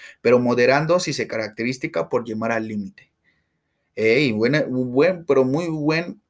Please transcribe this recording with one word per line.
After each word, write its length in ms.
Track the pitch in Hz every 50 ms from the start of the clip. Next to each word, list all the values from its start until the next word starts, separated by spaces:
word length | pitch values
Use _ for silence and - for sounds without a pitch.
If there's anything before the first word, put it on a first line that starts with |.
| - - - _
pero 180 | - 113 123 123
moderando 640 | 123 120 120 123 123 120 131 143 156 156 175 180
si 120 | 180 160 135
se 140 | - 113
caracteriza 840 | - 117 113 110 107 107 - 113 123 127 - - - - 165 165 -
por 160 | - 120 117
llamar 280 | 117 110 107 113 117 117
al 160 | 113 113 110
límite. 440 | 107 104 98 95 - - - _ _ _ _ _ _ _ _ _ _ _ _ _ _ _ _ _ -
Ey, 360 | - 110 110 113 135 151 127 107
buena, 320 | 104 107 120 143 156 135 -
buen, 560 | 127 127 127 123 123 135 151 180 185 170 165
pero 200 | - 135 135 131
muy 240 | 127 135 156 175 165
buen 520 | 160 156 143 151 156 165 175 175 - - _ _